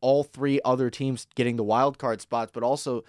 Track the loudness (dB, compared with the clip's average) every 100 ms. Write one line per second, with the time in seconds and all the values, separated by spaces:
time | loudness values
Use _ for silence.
0 | 2 2 2 -4 0 0 2 2 0 -2
1 | -4 -4 -8 -2 0 0 0 2 2 0
2 | -4 -4 -4 -4 -4 -4 -2 -2 -2 -6